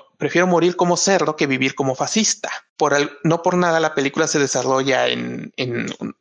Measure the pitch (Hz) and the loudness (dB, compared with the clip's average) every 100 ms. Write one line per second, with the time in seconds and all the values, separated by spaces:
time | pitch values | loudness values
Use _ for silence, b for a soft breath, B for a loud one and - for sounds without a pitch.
0 | - _ 143 208 185 170 175 175 180 170 | -6 _ -2 2 4 4 2 2 0 2
1 | - 190 156 151 151 131 135 - 135 127 | 2 2 2 0 0 0 0 0 -2 -2
2 | 143 - 220 - - - - - 151 143 | -2 0 0 -2 -6 -10 -16 -2 0 2
3 | 147 - 160 165 175 180 175 165 160 151 | 0 -2 0 0 2 2 2 2 0 0
4 | 135 - 156 156 139 135 127 131 135 127 | -2 0 0 0 0 0 0 0 2 0
5 | 123 123 120 120 - - 127 117 113 - | 0 -2 -6 -8 -12 -8 -6 -4 -6 -8
6 | - - | -10 -12